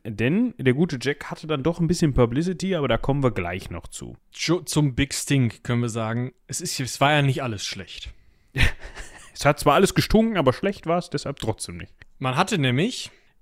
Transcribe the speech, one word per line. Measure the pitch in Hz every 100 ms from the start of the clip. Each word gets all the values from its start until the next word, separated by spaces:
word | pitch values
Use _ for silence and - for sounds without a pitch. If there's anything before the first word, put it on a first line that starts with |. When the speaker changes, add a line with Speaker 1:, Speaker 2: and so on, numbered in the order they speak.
Speaker 1:
Denn | - 104 117 190 247 -
der | 131
gute | 127 180 127
Jack | 127 147 -
hatte | - 156
dann | 147
doch | 139 170
ein | 160
bisschen | 180 160
Publicity, | 131 117 123 170 175 190 175
aber | 139
da | -
kommen | - 139
wir | 131
gleich | 104 87 92 -
noch | 87 -
zu. | - 60 58 _
Speaker 2:
Zu-, | - - 175
zum | 147 156 147
Big | 123 139
Stink | - - 139 120 -
können | - 120
wir | 120
sagen, | 113 110 117 127 - -
es | -
ist, | 175 -
es | 127 -
war | 139
ja | 151
nicht | 139 135
alles | 131 104 -
schlecht. | - 92 - - - - _ _
Speaker 1:
<laughs> | 135 - - - - - - -
Es | -
hat | 139 151
zwar | 147
alles | 147 196
gestunken, | - - 208 226 202
aber | 131
schlecht | - 196 202 160
war | 175
es | -
deshalb | 147 - 139
trotzdem | 110 104 - 85
nicht. | - - - -
Speaker 2:
Man | 139 135
hatte | 190 202
nämlich | 131 123 208 - - - _ _